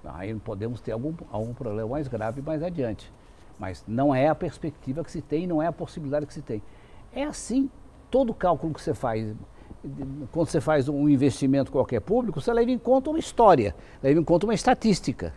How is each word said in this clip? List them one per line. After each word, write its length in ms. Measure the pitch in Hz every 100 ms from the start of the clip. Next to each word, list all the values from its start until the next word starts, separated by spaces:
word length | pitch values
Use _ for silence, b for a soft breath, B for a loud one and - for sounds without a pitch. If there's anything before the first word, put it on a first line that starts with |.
Aí 320 | - 71 98 110
podemos 460 | 104 101 113 120
ter 100 | -
algum, 220 | 113 139 160 165
algum 220 | 104 113
problema 360 | 120 117 104 110
mais 200 | 139 139
grave 320 | 117 110 127
mais 200 | 139 156
adiante. 500 | 170 170 120 101 - - b b b -
Mas 260 | 95 92 -
não 260 | 113 143
é 140 | 131 143
a 80 | 151
perspectiva 680 | 175 - 165 - - 135
que 60 | 165
se 120 | 170
tem, 260 | - 151 180
não 140 | 160
é 60 | 160
a 40 |
possibilidade 540 | 165 165 - 147 143 147
que 80 |
se 80 | -
tem. 200 | - 113 - B B B B
É 120 | -
assim, 480 | 294 302 - 247 269 - - - -
todo 220 | 254 262
cálculo 400 | - 185 160 165
que 80 | 147
você 120 | -
faz, 400 | 147 127 110 110 107 - B B B - 139 135 139 139
quando 180 | 156 165
você 100 | 165
faz 300 | 127 156 131
um 180 | 143 147
investimento 640 | 143 139 - 135 139 127
qualquer 300 | 143 120 120
público, 400 | - 226 240 156
você 100 | 139
leva 160 | 233 233
em 80 | 254
conta 320 | - 262 269
uma 80 | 311
história, 560 | - - 226 160 101 - B B
leva 160 | 135 151
em 40 |
conta 220 | 147 170 208
uma 80 |
estatística. 800 | 220 - 254 226 185 - 127 85